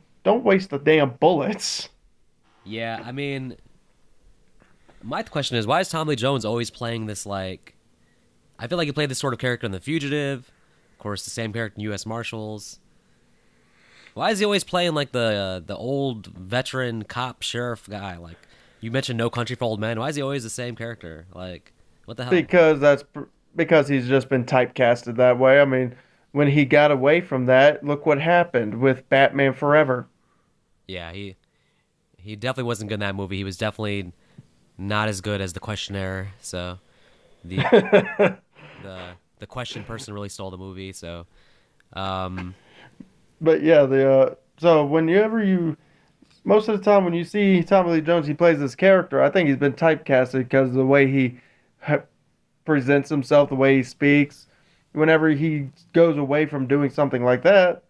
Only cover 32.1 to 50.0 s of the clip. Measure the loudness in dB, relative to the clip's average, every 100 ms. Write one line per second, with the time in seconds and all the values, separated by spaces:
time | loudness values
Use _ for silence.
32.1 | _ -16 -8 -6 -4 -4 -6 -6 -6 -6
33.1 | -6 -6 -6 -6 -6 -6 -4 -6 -6 -8
34.1 | -16 _ -20 -20 _ _ -12 -6 -2 -2
35.1 | -4 -6 -6 -6 -10 -10 -10 -8 -8 -6
36.1 | -8 -10 -14 -14 -10 -10 -12 _ _ _
37.1 | _ _ _ -8 -4 4 4 4 2 2
38.1 | 0 -2 -2 _ _ -20 -20 -18 -16 -16
39.1 | -18 _ -20 -16 -12 -10 -12 -12 -14 -12
40.1 | -12 -12 -12 -14 -12 -14 -14 -14 -14 -14
41.1 | -14 -16 _ _ _ _ _ _ -10 -8
42.1 | -6 -6 -8 -12 -14 _ -20 -20 -20 -20
43.1 | _ _ -4 0 2 4 6 6 4 4
44.1 | 4 4 -2 _ 0 4 4 4 0 2
45.1 | 2 2 0 0 0 -2 -6 _ _ _
46.1 | _ _ _ 2 2 2 -2 4 4 4
47.1 | -2 -2 2 4 4 4 4 4 0 2
48.1 | 0 0 2 4 4 0 2 4 6 4
49.1 | 2 2 4 2 2 0 2 0 0